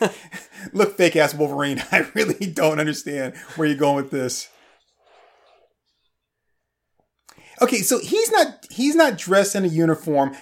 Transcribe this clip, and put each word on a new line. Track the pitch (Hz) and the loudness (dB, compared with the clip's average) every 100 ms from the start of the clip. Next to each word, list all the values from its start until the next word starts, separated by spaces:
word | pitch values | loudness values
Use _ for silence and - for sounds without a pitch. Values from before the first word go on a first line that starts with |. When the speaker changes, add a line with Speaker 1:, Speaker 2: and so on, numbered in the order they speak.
| 214 - | -4 -4
Speaker 1:
<laughs> | - - - - 185 | -16 -20 -20 -20 -8
Speaker 2:
Look, | 185 208 - | -2 0 2
fake-ass | 175 160 143 147 | 2 4 2 2
Wolverine, | 147 139 143 131 - | -2 -2 -4 -4 -2
<laughs> | |
I | 185 - | 0 0
really | - 220 - 190 | -2 -2 -2 -6
don't | 156 156 151 | 0 0 0
understand | 151 147 - 143 131 - - | -2 -4 -8 -6 -8 -10 -14
where | - 151 | -4 -2
you're | 139 | 2
going | 143 | 0
with | 139 139 | 0 -2
this. | 143 127 - - _ _ _ _ _ _ _ _ _ _ _ _ _ _ _ _ _ _ _ _ _ _ _ _ _ _ _ _ _ - - | -4 -4 -6 -10 _ _ _ _ _ _ _ _ _ _ _ _ _ _ _ _ _ _ _ _ _ _ _ _ _ _ _ _ _ -20 0
Okay, | 254 226 | 0 2
so | 175 247 | 0 -2
he's | 185 415 453 | 0 0 2
not, | 427 294 - - | 2 2 -2 -14
he's | - 277 320 | -2 2 4
not | 302 185 | 4 2
dressed | - 196 196 | 0 2 2
in | 208 | 0
a | 185 | 0
uniform, | 160 165 160 165 143 135 135 | 2 2 0 0 0 0 -2